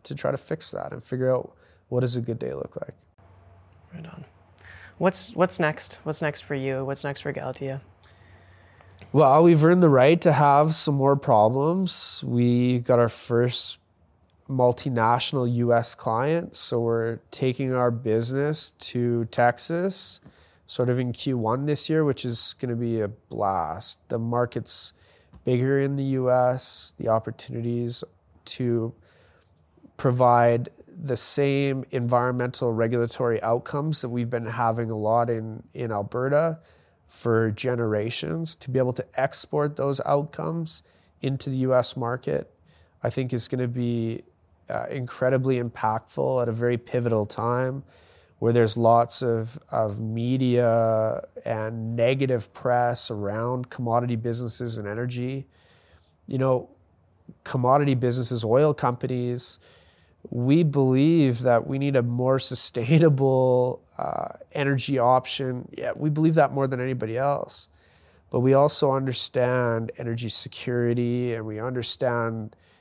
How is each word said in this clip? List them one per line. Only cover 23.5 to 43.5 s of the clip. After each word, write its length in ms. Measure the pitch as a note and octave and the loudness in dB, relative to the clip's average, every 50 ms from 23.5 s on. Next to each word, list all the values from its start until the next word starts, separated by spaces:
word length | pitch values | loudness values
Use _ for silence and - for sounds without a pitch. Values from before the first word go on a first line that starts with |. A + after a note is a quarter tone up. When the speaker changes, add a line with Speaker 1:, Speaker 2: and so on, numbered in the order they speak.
| G2 F2+ D#2+ D2+ D#2+ - - - - - _ - | 0 0 -2 -4 -4 -6 -6 -6 -6 -8 _ -8
Speaker 1:
The 120 | A#2+ A2+ | -6 -4
market's 720 | A2+ A#2 A#2+ A#2+ B2 A#2 - A#2+ - - - - - - - _ _ _ _ _ _ _ - - _ | -4 -2 0 0 0 -2 -4 -6 -8 -6 -6 -6 -6 -8 -12 _ _ _ _ _ _ _ -20 -8 _
bigger 360 | B2+ B2+ A#2+ B2+ C3+ C#3 C#3 | 0 0 0 2 0 0 0
in 160 | C#3 C#3 C#3 | 0 0 -2
the 80 | C#3 C3+ | -2 -2
U 260 | C3+ C3+ C3 B2+ B2 | -2 -2 0 0 2
S, 640 | B2 B2+ B2 B2+ B2 B2+ - - - - - - - | 2 2 2 2 0 -2 -4 -4 -4 -6 -8 -8 -10
the 120 | - - A2+ | -6 -2 0
opportunities 960 | A2 A2 - A2+ G#2+ - - - B2 A#2+ A#2 A#2+ A#2+ A#2+ A#2+ A#2 A#2+ - - - _ _ _ _ _ _ _ | 0 0 0 -2 -8 -12 -12 -10 -8 -6 -4 -4 -4 -4 -4 -4 -6 -8 -10 -12 _ _ _ _ _ _ _
to 500 | - - - C3 A#2+ A#2 A#2 A2+ A#2 - _ _ _ _ _ _ _ _ _ _ _ _ _ _ _ _ _ - - _ | -10 -6 -4 -2 0 0 0 -2 -4 -6 _ _ _ _ _ _ _ _ _ _ _ _ _ _ _ _ _ -20 -20 _
provide 720 | - - C3+ B2 B2 B2+ A#2+ A#2+ A#2+ A#2+ A#2 A#2 A#2+ B2 - - - - - - - E3 | -2 0 0 2 4 6 6 6 6 6 6 4 2 0 -4 -10 -16 -20 -20 -18 -12 -6
the 140 | C#3 B2+ | -4 -2
same 680 | - - - - - C#3+ C#3 C#3 C#3 C#3 C#3 C3+ C3+ B2+ - | 0 2 2 2 2 2 2 2 2 0 0 -2 -4 -6 -6
environmental 800 | - C3 A#2+ A#2+ B2 A#2+ B2 B2+ B2 B2 B2 B2+ B2 - C3 A#2+ A2+ | -4 -4 0 2 2 2 2 2 0 -2 -2 -4 -4 -2 -2 -2 0
regulatory 680 | A2 A2+ A#2 B2 A#2+ A#2+ A#2 - - C3 A#2+ A#2 G#2+ - | 0 0 0 0 0 -2 -2 -2 -2 -2 0 0 0 0
outcomes 600 | A2+ A#2 B2 - - - C#3+ C#3+ D#3+ D3+ - - | 0 0 0 -2 -4 -6 -4 -4 -4 -4 -4 -4
that 80 | A#2+ | -4
we've 200 | A#2 B2 A#2 A#2 | -4 -4 -4 -4
been 160 | A#2+ A#2 A2+ | -4 -6 -6
having 440 | A2 A2+ A#2 A#2 A#2 A#2 A#2+ A#2 A2 | -6 -4 -2 0 0 0 0 -2 -4
a 60 | A2+ | -4
lot 340 | G#2+ G#2 G#2+ A2+ A#2+ A#2 A#2+ | -2 0 2 2 2 2 0
in, 320 | A#2 A2+ A2 A2 A2 A2+ - - - | -2 -4 -6 -8 -12 -14 -16 -16 -12
in 160 | - B2 A2+ | -10 -8 -6
Alberta 680 | A2 G2+ G2+ G#2+ - B2 B2+ C3+ C#3+ D3 E3 E3 D#3+ D#3+ - _ _ _ _ _ _ _ _ _ | -4 -4 -6 -6 -4 -4 -2 0 2 2 2 0 -2 -4 -10 _ _ _ _ _ _ _ _ _
for 420 | - - - A#2+ A2+ A2 A2+ A2 | -16 -6 -2 0 2 2 2 0
generations, 1040 | G#2 - - B2+ B2 A#2+ A#2 A2 G#2+ G#2 G#2 A#2+ A#2+ - - D#3 E3 E3 E3 D#3+ - | -2 -2 -4 -4 -2 -2 -2 -2 0 -2 -2 -4 -6 -6 -6 -6 -6 -6 -6 -6 -8
to 160 | - - C3+ | -10 -8 -4
be 80 | B2+ C3 | -2 0
able 140 | B2+ B2 B2 | 0 0 -2
to 140 | - - - - - | -4 -8 -6 -4 -2
export 580 | C3 C#3 - - - - - D3 D3 D3 D3 | -2 -2 -2 -4 -6 -4 -2 -2 -2 -2 -2
those 240 | - C3+ C#3 C#3 C3+ - | -2 -2 -2 -2 -2 -2
outcomes 800 | - C#3+ C#3+ D3 D3+ - - D#3+ D#3+ E3 E3+ D#3+ D#3+ - - - _ _ _ _ _ _ _ - | 0 0 0 0 -4 -8 -8 -8 -6 -6 -6 -8 -8 -10 -12 -16 _ _ _ _ _ _ _ -4
into 280 | C3+ C3+ C3 - C#3+ | -4 -4 -4 -4 -4
the 60 | C3 | -4
U 180 | C3 C3 C3 C3 | -2 0 2 4
S 220 | B2+ A#2+ - - | 2 2 2 -2
market, 560 | C3 B2 A#2 B2 B2+ - D3 C#2+ C#2 - - _ _ _ _ _ _ _ _ _ _ - | -4 -4 -4 -6 -6 -4 -4 -4 -4 -4 -8 _ _ _ _ _ _ _ _ _ _ -6
I 80 | A#2 | -4
think 220 | - C3+ C3 B2 C3 | -4 -4 -4 -4 -4
is 160 | A#2+ - | -4 -4
gonna 180 | - | -4